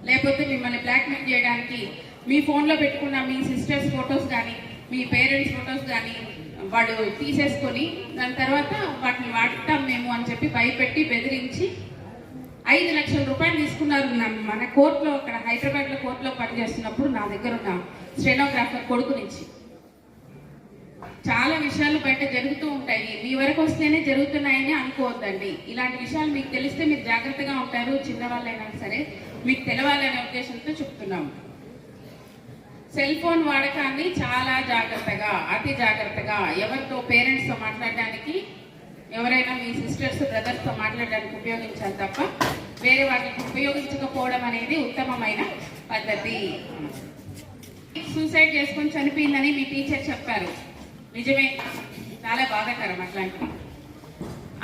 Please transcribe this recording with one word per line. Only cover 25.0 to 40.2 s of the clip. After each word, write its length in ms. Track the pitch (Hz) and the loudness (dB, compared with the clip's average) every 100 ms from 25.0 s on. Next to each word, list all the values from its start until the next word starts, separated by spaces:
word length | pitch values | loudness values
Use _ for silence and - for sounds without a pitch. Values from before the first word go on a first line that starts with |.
| 240 233 208 190 196 156 - | -2 0 -4 -4 -4 -6 -8
ఇలాంటి 240 | 233 254 254 | -4 -4 -4
విషయాలు 260 | 240 311 302 277 | -4 0 0 0
మీకు 140 | 262 262 | -2 -2
తెలిస్తే 260 | 277 277 311 | -2 2 4
మీరు 140 | 294 233 | 4 2
జాగ్రత్తగా 440 | 233 262 277 277 269 | 0 0 -4 -2 -2
ఉంటారు. 300 | 240 240 240 277 269 | -2 -2 0 0 0
చిన్నవాళ్ళైనా 580 | 233 240 240 233 220 220 - | -4 -4 -4 -4 -6 -8 -8
సరే 160 | 208 233 302 - - - 240 | -4 -4 -4 -8 -12 -4 0
మీకు 160 | 262 - | 0 2
తెలవాలనే 500 | 233 277 285 277 247 240 | 2 4 4 2 0 -4
ఉద్దేశంతో 460 | 247 254 233 302 311 | -6 -6 -8 -6 -4
చెప్తున్నాము. 500 | 285 - 196 180 147 - - - - - - - - - - - - - - - - 285 | -6 -6 -4 -4 -4 -8 -16 -16 -16 -18 -18 -18 -18 -18 -20 -20 -18 -18 -18 -20 -6 0
సెల్ 200 | 277 311 | 2 2
ఫోన్ 180 | 339 330 302 | 4 4 4
వాడకాన్ని 560 | 277 277 302 277 269 359 359 | 4 2 0 -2 0 0 0
చాలా 320 | 247 254 262 262 262 | 0 0 2 0 2
జాగ్రత్తగా, 580 | 233 220 220 220 196 214 190 180 | 0 0 -2 -4 -2 0 0 0
అతి 180 | - 269 240 | -2 0 2
జాగ్రత్తగా, 540 | 233 214 202 208 208 208 170 170 | 2 2 -2 -4 -2 0 0 0
ఎవరితో 340 | 214 269 - 254 240 | 0 -2 -4 -6 2
పేరెంట్స్తో 460 | - 254 262 269 - | 4 4 2 0 -2
మాట్లాడడానికి, 720 | 220 - 240 208 220 226 294 359 - - - - - - - 226 | -4 -4 -4 -2 -4 -6 -4 -4 -6 -16 -20 -20 -20 -18 -10 -2
ఎవరైనా 360 | 240 254 254 254 | 4 4 2 -2
మీ 80 | 233 233 | -4 -4
సిస్టర్స్, 420 | 233 - 269 269 | -2 -2 -2 0